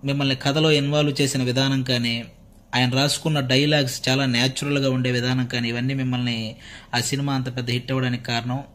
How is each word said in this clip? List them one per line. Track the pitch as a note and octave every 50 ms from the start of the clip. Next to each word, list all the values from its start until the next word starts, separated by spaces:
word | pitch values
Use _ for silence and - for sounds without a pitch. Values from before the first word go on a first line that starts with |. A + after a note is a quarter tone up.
| -
మిమ్మల్ని | C#3 C#3 C#3 C#3+ C3+ C3
కథలో | C3 - C#3+ C#3 D#3+ D#3 D#3+ D3+
ఇన్వాల్వ్ | D3 C#3 C#3+ D3 D3+ D3 D3 C3+ C3+ C#3+
చేసిన | C3 - C3 B2+
విధానం | B2 A#2+ C3 C3+ C3+ C3+ C3+ B2+
కానీ, | B2+ B2+ A#2+ A#2+ A#2 A#2 A#2 A#2 - - - - - - - - _ -
ఆయన | B2 B2+ B2+
రాసుకున్న | B2 C3 C#3 D3 - - - E3 D#3 D3
డైలాగ్స్ | C3+ B2+ C3 C3 C#3+ D3+ D3+ D3 C#3 B2+ - - - -
చాలా | C3 C#3 C#3
న్యాచురల్గా | C3 A#2+ A#2+ B2 C3 B2+ - D3 C#3+ C#3+ C#3+ C3+ C3+
ఉండే | B2+ B2+ B2+ B2+
విధానం | B2 B2 A#2+ B2+ B2+ C3 B2+
కానీ, | B2 B2+ B2 A#2+ A#2
ఇవన్నీ | A#2 A#2+ A#2+ C3 C#3
మిమ్మల్ని | C3+ C3 B2+ B2+ B2 B2 B2 A#2+ A2+ A2 A2 A#2+ - - - - - - - -
ఆ | B2
సినిమా | A#2 - - C3+ C#3 C#3+ C#3
అంత | C3+ B2+ B2+ A#2+
పెద్ద | B2+ A#2+ A#2+
హిట్ | A#2+ B2 B2 - C3
అవ్వడానికి | C3 C3 B2+ B2 A#2+ -
కారణం. | - A#2+ A#2 A2+ B2 B2 C3+ C#3 - -